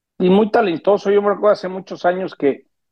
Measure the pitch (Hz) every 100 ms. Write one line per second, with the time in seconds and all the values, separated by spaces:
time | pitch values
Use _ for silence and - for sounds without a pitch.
0 | _ - 185 190 214 240 208 160 190 202
1 | 202 202 202 196 208 202 185 185 190 170
2 | 180 180 185 - 143 123 _ _ _